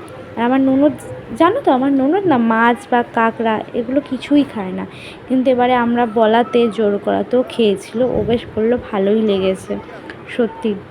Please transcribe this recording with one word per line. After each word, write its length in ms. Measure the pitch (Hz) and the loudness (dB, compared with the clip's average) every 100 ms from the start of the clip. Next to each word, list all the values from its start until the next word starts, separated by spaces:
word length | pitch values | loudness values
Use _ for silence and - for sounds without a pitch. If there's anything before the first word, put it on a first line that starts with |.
| - - - - | -8 -16 -12 -4
আর 60 | 240 | 0
আমার 140 | 269 | 2
ননদ, 340 | 262 269 294 247 - - - 226 | 4 4 2 0 -12 -14 -8 2
জানো 180 | 330 494 381 | 2 2 2
তো, 40 | |
আমার 200 | 254 269 277 | 2 2 2
ননদ 240 | 262 381 381 | 2 2 2
না 60 | 254 226 | 2 4
মাছ 260 | 226 233 233 - | 4 4 2 0
বা 80 | 240 240 | 0 0
কাঁকড়া 420 | 233 226 226 226 214 - | 0 0 0 -2 -2 -4
এগুলো 260 | - 233 269 - | -6 -2 -2 -2
কিছুই 340 | 254 - 294 269 | -8 2 2 2
খায় 200 | 220 185 185 | -4 -6 -8
না, 60 | 190 - - - - | -10 -12 -18 -14 -2
কিন্তু 200 | 254 254 | 0 2
এবারে 220 | 247 247 247 233 | 2 2 2 2
আমরা 180 | 240 240 214 | 0 0 2
বলাতে 400 | 214 226 226 240 233 202 | 4 4 4 2 2 2
জোর 160 | 208 202 208 | 0 0 0
করাতেও 360 | 196 202 247 254 | -2 0 0 0
খেয়েছিল, 500 | - 214 190 - 220 247 - | 0 2 0 -4 -2 0 0
ও 20 | 208 | 0
বেশ 120 | 233 - - | -2 -2 -2
বললো 200 | 220 240 - | 0 0 -2
ভালোই 320 | 202 196 220 | -2 2 2
লেগেছে, 520 | 220 196 190 185 - 202 - - - - - - | 2 0 0 -2 -6 -10 -10 -16 -16 -16 -10 -4
সত্যি 340 | 226 - 220 196 - | -4 -2 -4 -4 -10